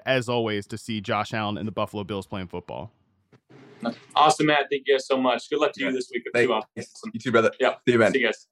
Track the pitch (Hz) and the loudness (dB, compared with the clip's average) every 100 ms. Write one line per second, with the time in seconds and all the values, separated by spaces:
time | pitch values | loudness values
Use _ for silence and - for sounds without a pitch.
0 | - 131 117 120 113 104 101 110 - 107 | 0 0 0 0 0 -2 -6 -10 -6 -6
1 | 98 104 104 113 104 101 107 101 104 107 | -2 -2 -2 -4 -4 -4 -6 -4 -4 -6
2 | 98 101 92 101 90 87 - 60 98 _ | -6 -8 -8 -8 -8 -10 -10 -12 -12 _
3 | _ _ _ _ _ - - - 117 - | _ _ _ _ _ -20 -20 -10 -8 -8
4 | - - 151 156 151 147 139 143 135 135 | -4 4 4 4 2 2 0 -2 2 2
5 | - 131 127 120 - 147 147 - 135 131 | 2 0 2 0 -2 0 0 -2 -4 -4
6 | 123 120 123 120 117 110 - - 95 - | -6 -8 -2 0 2 0 -4 -12 -14 -14
7 | 110 110 131 113 110 - 117 - - 117 | -12 -8 2 4 4 2 0 0 2 4
8 | 107 131 113 - _ | 4 4 0 -2 _